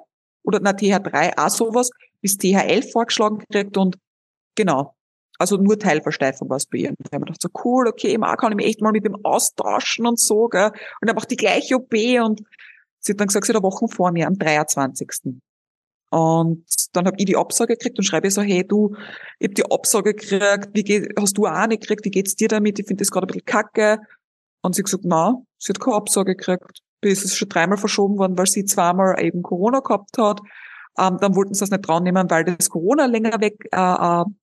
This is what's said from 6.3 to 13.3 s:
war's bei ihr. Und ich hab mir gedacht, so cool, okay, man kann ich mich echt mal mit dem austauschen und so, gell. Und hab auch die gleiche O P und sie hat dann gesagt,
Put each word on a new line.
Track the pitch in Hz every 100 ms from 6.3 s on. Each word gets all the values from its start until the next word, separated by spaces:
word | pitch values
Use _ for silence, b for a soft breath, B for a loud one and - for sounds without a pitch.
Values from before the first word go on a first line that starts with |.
| - 135
war's | 131 -
bei | 123
ihr. | 143
Und | -
ich | -
hab | 185
mir | -
gedacht, | 165
so | 175 -
cool, | 240 254 233
okay, | 240 226 220
man | 85 -
kann | 233
ich | 208
mich | -
echt | 220
mal | 214
mit | 214
dem | 208 202
austauschen | - 226 - - - - - - 233
und | 233
so, | - 214 226
gell. | 185 208 208 B B
Und | 214
hab | 220
auch |
die | - -
gleiche | - 254 - 254
O |
P | 262 220 233 247
und | 220 214 - B B B B _
sie | -
hat | 202
dann |
gesagt, | 202